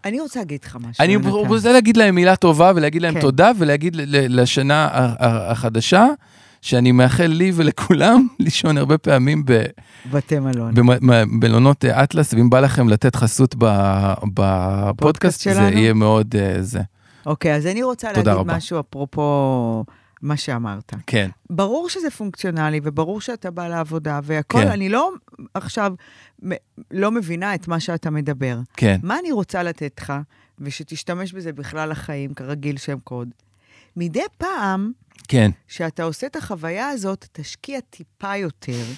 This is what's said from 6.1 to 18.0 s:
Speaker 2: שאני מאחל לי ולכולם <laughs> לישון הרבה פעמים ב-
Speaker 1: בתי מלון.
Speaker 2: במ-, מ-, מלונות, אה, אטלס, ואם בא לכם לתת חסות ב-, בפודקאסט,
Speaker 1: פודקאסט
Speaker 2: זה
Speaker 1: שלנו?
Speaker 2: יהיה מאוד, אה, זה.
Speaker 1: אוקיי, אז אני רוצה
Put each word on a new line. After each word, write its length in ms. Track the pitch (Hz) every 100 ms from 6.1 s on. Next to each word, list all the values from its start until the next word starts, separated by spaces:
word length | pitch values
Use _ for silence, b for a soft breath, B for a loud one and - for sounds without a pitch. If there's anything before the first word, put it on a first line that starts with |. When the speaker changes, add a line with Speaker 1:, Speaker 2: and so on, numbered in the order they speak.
| 294 b b b b
Speaker 2:
שאני 300 | - 123 123
מאחל 340 | 123 127 131 170
לי 260 | 160 190
ולכולם 720 | 170 151 - - 165 165 247 262
<laughs> 60 | -
לישון 380 | 160 - 170 147
הרבה 200 | 139 156
פעמים 440 | - 139 131 151 139
ב- 180 | 117 110 - b b 127
Speaker 1:
בתי 280 | 143 - 151
מלון. 360 | 135 123 113
Speaker 2:
במ-, 240 | 113 123 123 127
מ-, 300 | 120 107 113
מלונות, 440 | 113 113 131 143
אה, 200 | 123 110
אטלס, 300 | 139 160 147
ואם 160 | 113 120
בא 100 | 127
לכם 280 | 139 - 123
לתת 280 | 107 131 -
חסות 380 | 113 - 131 120
ב-, 60 | 113 101 98 98 98 95 107
בפודקאסט, 680 | 95 98 95 92 98 101 104
Speaker 1:
פודקאסט 400 | 151 156 180 156
Speaker 2:
זה 120 | 202
Speaker 1:
שלנו? 220 | 190 196 107
Speaker 2:
יהיה 140 | 110
מאוד, 420 | 110 107 110 107 107
אה, 240 | 98 92
זה. 180 | 95 113 101 b b b 147
Speaker 1:
אוקיי, 280 | 151 165
אז 120 | 147 156
אני 160 | 208
רוצה 260 | 254 240